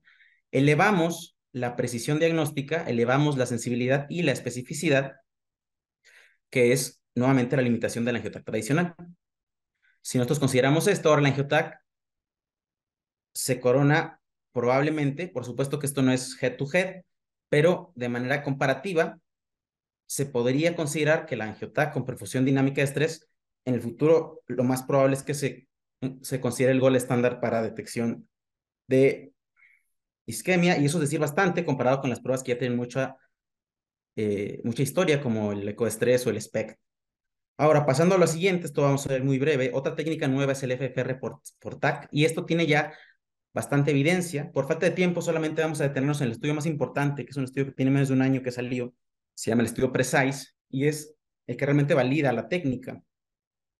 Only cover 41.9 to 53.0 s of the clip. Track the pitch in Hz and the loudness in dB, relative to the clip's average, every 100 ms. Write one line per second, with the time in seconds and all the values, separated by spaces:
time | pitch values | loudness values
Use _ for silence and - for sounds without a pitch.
41.9 | - - 147 151 156 175 165 165 147 147 | -2 -4 0 2 0 -2 0 2 2 0
42.9 | - - _ _ _ _ - 120 143 143 | -6 -20 _ _ _ _ -8 -2 0 2
43.9 | 143 139 180 175 143 143 - 139 160 180 | 2 2 2 -2 -6 -6 -4 -2 0 0
44.9 | 165 180 175 165 160 156 160 160 151 147 | 2 0 0 0 0 -2 -2 -2 0 -2
45.9 | 139 135 143 131 113 143 151 147 147 127 | 0 -2 0 -2 -2 -2 -2 -2 -4 -4
46.9 | - 143 143 123 - 127 139 139 - 131 | -2 -2 -2 -8 -6 -6 -4 -4 0 2
47.9 | 139 135 131 131 135 127 120 123 127 123 | 2 2 2 2 0 -2 -6 -6 -6 -6
48.9 | - _ _ _ - - 113 113 - 131 | -10 _ _ _ -10 -2 0 0 0 0
49.9 | - 165 151 135 139 - _ _ 135 143 | 0 0 2 0 -2 -10 _ _ -2 -2
50.9 | 151 - - _ _ - 127 139 147 147 | -2 -8 -20 _ _ -12 -4 0 2 4
51.9 | 160 123 147 139 117 110 180 139 123 - | 2 2 2 2 0 -2 -2 -2 -4 -6
52.9 | 117 | -14